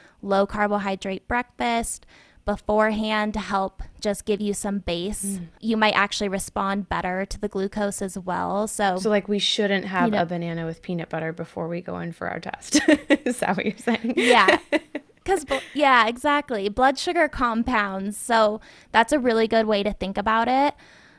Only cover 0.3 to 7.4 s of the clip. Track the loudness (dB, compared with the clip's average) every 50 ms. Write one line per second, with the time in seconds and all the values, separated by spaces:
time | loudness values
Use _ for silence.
0.3 | 2 2 2 2 0 -2 0 0 0 -2 -2 -4 -6 -6 -6 -8 -8 -8 -6 _
1.3 | -4 -4 -4 -6 _ -4 -2 -2 0 -2 -2 -4 -8 -10 -12 -20 -20 -20 -20 _
2.3 | _ _ _ -4 -4 -4 -2 0 2 4 4 4 2 0 -2 -2 -2 0 -2 -2
3.3 | -2 -4 -4 -2 -2 -2 -2 -2 -6 -10 -14 -14 -14 -6 -4 -2 -2 -2 -2 -2
4.3 | -2 -2 0 -4 -4 -4 -4 -4 -4 -4 -4 -4 -4 -4 -4 -6 -6 -6 -6 -6
5.3 | -6 -8 -10 -14 -16 -8 -2 -2 0 2 2 2 4 2 0 0 0 -2 -2 -2
6.3 | -2 -4 -6 -6 -4 -4 -2 -2 -2 -4 -4 -4 -4 -4 -2 -2 -2 -4 -4 -6
7.3 | -6 -6